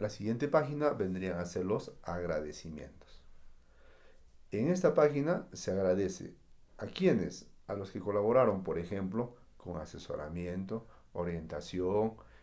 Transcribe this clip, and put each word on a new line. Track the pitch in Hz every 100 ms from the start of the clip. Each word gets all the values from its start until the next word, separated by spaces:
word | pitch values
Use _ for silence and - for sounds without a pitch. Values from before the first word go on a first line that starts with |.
la | 104
siguiente | - 104 120 139
página | 156 139 147 147
vendrían | 120 95 92 92 87
a |
ser | 87 -
los | 92 120 - -
agradecimientos. | - 87 87 78 76 76 82 76 64 - - - - - - - - - - - - - - - -
En | 104 135
esta | 185 175
página | 156 151 143 147 208 -
se | - -
agradece | 95 95 92 95 - 90 - - - - -
a | 104
quienes, | - 185 120 82 - - - -
a |
los | 104 98
que | 110
colaboraron, | 104 104 104 123 117 95
por | 92 82
ejemplo, | 85 98 95 110 117 - - -
con | 90 82
asesoramiento, | 76 - - 73 76 85 87 90 95 110 - - -
orientación, | 90 87 85 80 78 - 90 90 101 110 110 - -